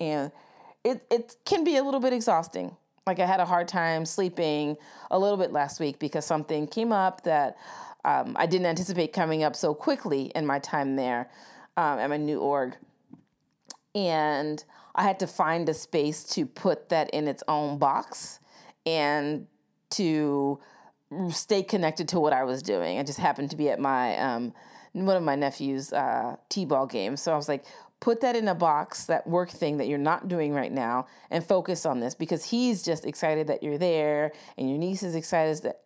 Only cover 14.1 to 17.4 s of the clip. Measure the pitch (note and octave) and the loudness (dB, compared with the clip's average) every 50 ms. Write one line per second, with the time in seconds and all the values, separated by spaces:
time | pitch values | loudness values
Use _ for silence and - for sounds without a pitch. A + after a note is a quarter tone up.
14.1 | D#3+ D#3 D3+ D3+ D3 C#3 D3+ D3+ D3+ D3+ - - - - - - - - G3+ G3 | 2 2 2 2 2 0 0 -2 -4 -6 -8 -14 -20 -20 -20 -4 -2 2 2 2
15.1 | F#3+ - F#3+ E3+ - - E3+ D#3 E3 E3+ E3 D#3 D#3 D#3 - - - D#3+ C#3+ D3 | 2 0 -2 -4 -2 0 0 2 2 2 0 0 -2 -4 -6 -2 0 0 0 0
16.1 | D#3 - - - - F#3+ D3 - - - - F#3+ D3+ - - - F3 D#3+ D3+ - | -2 -4 -6 -6 -4 -4 -4 -4 -6 -2 0 0 0 0 -2 0 0 0 0 0
17.1 | - D3+ D3+ C#3+ C3+ - | -2 -2 -2 -2 -4 -4